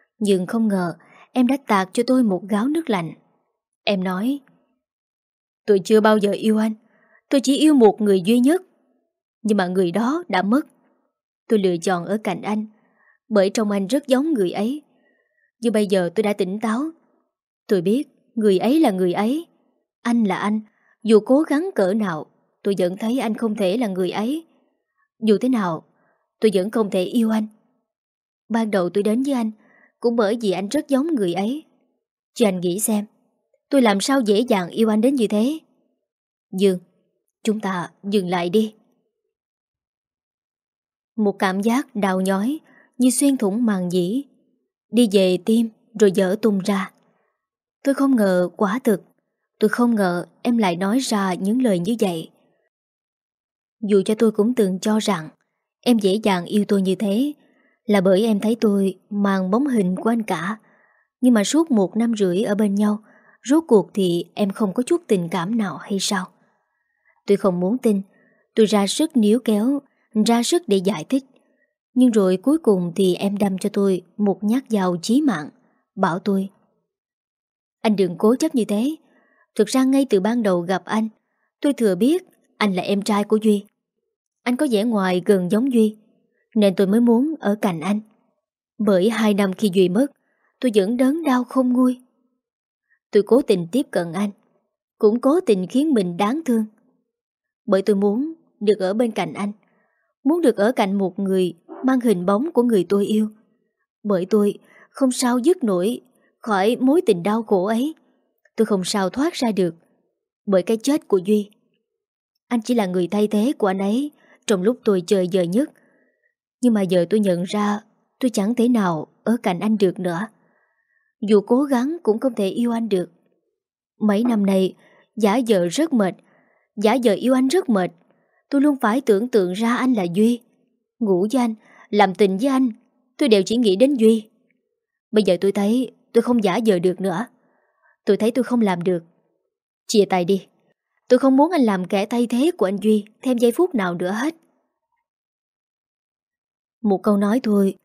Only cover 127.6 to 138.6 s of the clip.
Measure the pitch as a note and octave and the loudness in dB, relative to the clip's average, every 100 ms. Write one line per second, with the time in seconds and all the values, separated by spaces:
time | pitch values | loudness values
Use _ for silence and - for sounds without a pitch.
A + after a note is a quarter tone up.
127.6 | E4 G3+ F3 - _ _ _ _ _ C#4 | 0 0 -2 -6 _ _ _ _ _ 2
128.6 | D4 C4+ G#3+ B3+ - G3 B3 A3 F3+ F#3+ | 2 2 0 0 2 0 2 0 0 -2
129.6 | A#3 B3 B3+ A3 F3 F3+ A3+ A#3+ - _ | -2 0 0 0 0 2 2 0 -8 _
130.6 | _ _ _ _ G#3+ F3+ G#3+ C4+ A#3+ A3 | _ _ _ _ -2 0 0 0 -2 -4
131.6 | _ - - G#3 G3 F3+ G3 F#3+ C#4 C4 | _ -20 -4 2 2 2 0 2 0 0
132.6 | B3+ - _ _ _ - D4 G3+ F#3 A#3 | 0 -4 _ _ _ -2 4 4 2 0
133.6 | A3 F#3 C4+ C4 A3 A3 - _ _ _ | 2 4 2 4 4 4 -2 _ _ _
134.6 | _ _ _ _ _ G#3+ G3 F3 G3 G3+ | _ _ _ _ _ 0 2 2 0 0
135.6 | G3+ B3 B3 - _ A#3 A#3 A#3+ G3 G3+ | 0 0 -2 -10 _ 0 2 0 0 0
136.6 | A3 F3+ F3+ F3+ F#3+ G#3+ A#3+ _ _ _ | 2 2 0 0 -4 -4 -8 _ _ _
137.6 | _ _ _ _ - G3 A3 B3+ A3+ A#3+ | _ _ _ _ -2 0 0 0 -2 0